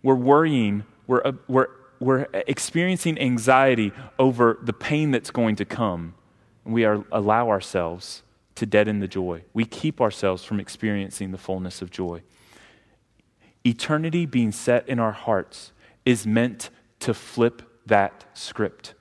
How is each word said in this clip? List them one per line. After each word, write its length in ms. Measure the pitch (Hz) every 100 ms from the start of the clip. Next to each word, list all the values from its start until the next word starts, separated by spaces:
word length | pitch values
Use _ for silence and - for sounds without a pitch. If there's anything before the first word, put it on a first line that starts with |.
we're 120 | 131 131
worrying, 680 | 127 151 160 139 107 101 104 _ -
we're, 160 | 127 139
uh, 80 | 131 -
we're, 180 | 127 - - - _
we're 280 | 123 131 - 95 -
experiencing 720 | 135 - 165 180 180 170 151
anxiety 720 | 127 123 113 131 135 120 104 - 127 -
over 400 | 135 120 117 110
the 100 | 117
pain 380 | 107 - 151 151
that's 200 | 123 -
going 260 | 127 113 104
to 80 | 98
come. 480 | - 110 87 85 - _ _ _ _
And 100 | -
we 120 | 117 110
are, 180 | 104 -
allow 380 | 110 101 110 120
ourselves 720 | 101 - 92 85 90 - - _ _ _ -
to 100 | 110
deaden 340 | 104 104 104
the 80 | 95
joy. 360 | 95 90 82 -
We 120 | 113 113
keep 340 | - 156 -
ourselves 460 | 113 - 98 92 -
from 160 | 104
experiencing 680 | - - 110 104 95 - 95
the 60 | 95
fullness 440 | - 95 92 -
of 100 | 90
joy. 300 | - 90 85 _ _ _ - - _ _ _ _ _ _ _ _ _ 120
Eternity 600 | 117 - 151 160 175 165
being 280 | 127 113
set 340 | - - 123 -
in 100 | 120
our 140 | 113
hearts 600 | 104 - 101 - - - _ _ _ 127
is 200 | 120 107
meant 440 | 113 120 101 - _ _ _
to 140 | -
flip 500 | 110 - - 117 - - _ -
that 380 | 104 98 - -
script. 600 | - - - 104 - - _